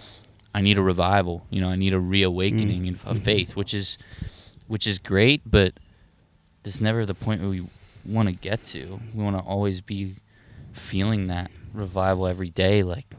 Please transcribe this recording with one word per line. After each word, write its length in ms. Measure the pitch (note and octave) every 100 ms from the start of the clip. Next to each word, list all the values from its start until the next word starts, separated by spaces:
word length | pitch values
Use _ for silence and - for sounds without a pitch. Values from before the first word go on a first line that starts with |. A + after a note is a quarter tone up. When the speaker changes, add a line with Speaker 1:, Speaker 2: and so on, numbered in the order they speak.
| - - - - -
Speaker 1:
I 60 | G#2
need 160 | G2+ G2+
a 60 |
revival, 640 | F#2+ F2+ F2 G2+ F2 E2+ -
you 140 | G2
know, 80 | F#2
I 60 | F#2
need 180 | F#2+
a 40 | F#2+
reawakening 840 | F2+ G2 F#2 F2+ F#2+ A2 G#2 F2+
Speaker 2:
Mm. 60 | F2+
Speaker 1:
in, 60 | F2+ -
of 100 | A2
Speaker 2:
Mm-hmm. 80 |
Speaker 1:
faith, 320 | G2 G#2 F2+ -
which 160 | G2
is, 240 | G#2 F#2+ - - - - - - - -
which 200 | A2 -
is 120 | F#2+
great, 420 | - F#2+ A#2 D3 -
but 260 | G#2+ F#2+ - - _ _ _ _ _ _ _
that's 160 | G#2 F#2+
never 240 | G#2+ A2+ G#2
the 80 |
point 260 | F#2 - G#2+
where 80 | G2
we 160 | F#2+ F2+ - - -
wanna 280 | - A2 G#2
get 320 | F2+ F2+ A2
to. 360 | - D2+ C#2 G2 A2+
We 80 | A2
wanna 140 | G#2 F#2+
always 420 | - G2 G2+ F#2
be 360 | - G2 F#2+ G2 _ _ - - -
feeling 540 | - - F#2+ G2+ A2 F#2
that 220 | F2+ F#2 - -
revival 540 | G#2+ G2 F#2+ F#2+ F#2 F#2
every 240 | F2+ F2+
day, 320 | E2 F#2 G#2
like, 240 | F2+ F2 -